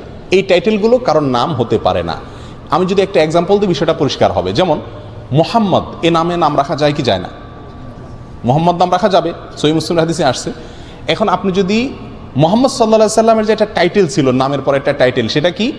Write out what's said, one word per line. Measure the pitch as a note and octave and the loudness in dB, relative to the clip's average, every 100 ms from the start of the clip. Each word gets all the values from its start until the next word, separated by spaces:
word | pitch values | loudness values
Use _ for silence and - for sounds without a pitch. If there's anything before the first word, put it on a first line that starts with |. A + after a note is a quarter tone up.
| - - - | -14 -14 -2
এই | F#3 | 0
টাইটেলগুলো | F#3 F3+ F3+ G#3+ A3 B3 | 2 2 2 0 2 2
কারোর | A#3+ D#3 | 2 0
নাম | C#3+ A#2+ C#3+ | 2 0 0
হতে | B2+ A2+ G#2+ | -2 0 0
পারে | F#2+ F#2 | 0 0
না। | E2+ D#2 - - - - - | -2 -6 -10 -16 -18 -16 -4
আমি | D3+ F3+ | -2 0
যদি | G3 | 0
একটা | F#3+ F3+ | 2 2
এক্সাম্পল | D#3 E3+ F3 G3+ | 2 2 2 2
দিই, | G3+ | 2
বিষয়টা | E3 D#3+ | 0 0
পরিষ্কার | D#3 C#3 - G#2 | 0 0 2 0
হবে। | F#2 F2+ | 2 -2
যেমন | A2 F3+ - - - - - - | 0 0 0 -4 -14 -16 -16 -2
মোহাম্মদ, | C3+ D#3+ A#3 G3+ E3+ - - | 0 2 2 2 0 -2 -2
এ | E3 | 0
নামে | E3 E3+ F3 | 2 0 0
নাম | D3+ C#3+ | 0 2
রাখা | C#3 C#3 | 0 0
যায় | D3 | 0
কি | D3 | 0
যায় | A#2+ F#2 | 0 0
না? | F2+ - - - - - - - - - - - A2+ | -2 -12 -16 -18 -18 -16 -16 -16 -16 -16 -16 -6 0
মোহাম্মদ | C#3+ E3+ F3 | 2 2 2
নাম | F#3 | 2
রাখা | F3+ G#3+ | 2 2
যাবে, | F3+ D#3+ E3 - - | 2 0 -4 -12 -2
সহিহ | D3+ | 0
মুসলিম | D#3 D#3 F3 | 2 0 0
হাদিসে | E3 D#3+ D3 | 0 2 0
আসছে। | A#2+ - - - - - - - | 0 -4 -10 -14 -16 -18 -10 -4
এখন | D#3+ G#3 | 0 2
আপনি | F3+ F#3+ | 2 0
যদি | F#3 F#3 A3 C4 - - - - B2+ | 0 2 0 -2 -6 -14 -16 -6 0
মোহাম্মদ | D#3 A3 C4 | 2 4 2
সাল্লাল্লাহু | - A3 A3 | 2 4 4
আলাইহি | G#3+ A3 | 4 4
সাল্লামের | A3+ A3 G#3+ | 4 4 2
যে | |
একটা | G#3+ G#3 | 2 0
টাইটেল | F3+ F3 - E3+ | 0 2 2 2
ছিল, | - C3 | 2 2
নামের | B2+ C3+ C#3 | 2 0 -2
পর | C3+ C#3 | 0 0
একটা | C#3 | 0
টাইটেল, | C3+ B2+ B2 A2 | 2 2 2 0
সেটা | D3+ F3 | 0 0
কি? | E3+ A#3 | 0 -4